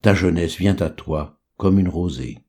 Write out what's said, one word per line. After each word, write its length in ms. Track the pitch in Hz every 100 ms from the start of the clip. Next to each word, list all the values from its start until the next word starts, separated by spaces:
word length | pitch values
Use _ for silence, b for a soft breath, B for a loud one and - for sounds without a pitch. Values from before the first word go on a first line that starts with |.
ta 120 | 107
jeunesse 420 | 95 92 82 82 -
vient 200 | 98 92
à 140 | 82
toi 500 | - - 78 73 _ _ _
comme 220 | 95 98
une 100 | 92
rosée. 500 | - 87 64 62 55